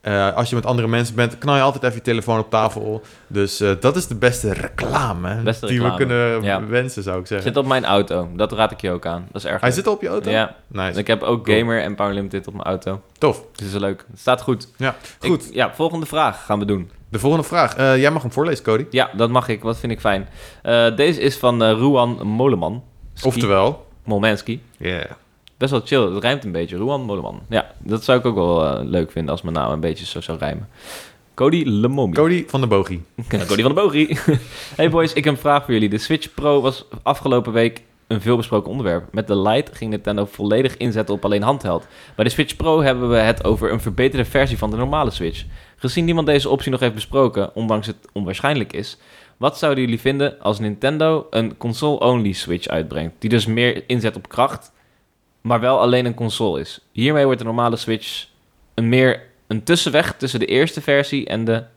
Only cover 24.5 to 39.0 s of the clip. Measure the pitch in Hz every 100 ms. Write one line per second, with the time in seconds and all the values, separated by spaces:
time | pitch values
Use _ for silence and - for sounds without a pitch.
24.5 | 113 - _ - 90 - - _ _ _
25.5 | _ 135 135 - 139 104 95 117 139 110
26.5 | 85 85 90 117 143 123 101 57 - -
27.5 | 110 - - - 110 - 127 123 104 87
28.5 | 85 78 65 65 87 80 - 78 85 87
29.5 | 80 60 76 82 80 85 - - 82 73
30.5 | 76 101 - - - - _ _ - 135
31.5 | 165 135 104 120 139 113 85 160 180 -
32.5 | 135 127 101 95 90 85 - 117 104 90
33.5 | 104 120 151 202 147 156 143 - 139 -
34.5 | - - - 160 165 160 160 147 139 147
35.5 | 143 139 113 107 104 - 156 - - 147
36.5 | 143 135 131 - 110 - 143 143 123 120
37.5 | 113 117 117 _ _ _ 110 98 120 113
38.5 | 107 - 120 107 85